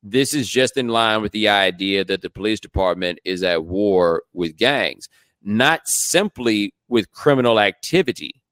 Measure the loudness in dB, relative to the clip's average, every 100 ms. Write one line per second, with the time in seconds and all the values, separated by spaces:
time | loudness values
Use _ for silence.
0 | -2 -2 0 -2 -2 0 0 0 -2 0
1 | 2 0 -2 0 2 4 2 0 -2 0
2 | 0 -4 -6 -6 -4 -4 -6 -2 0 0
3 | -4 -6 -6 -4 -2 -2 -2 -2 2 4
4 | 2 0 -4 -6 -6 0 0 0 -2 -6
5 | -20 _ _ _ -6 0 2 0 -2 -6
6 | 0 0 0 -2 -2 0 -2 _ _ -2
7 | -2 -2 2 4 4 4 2 0 -2 0
8 | 0 -4 -10 -18 _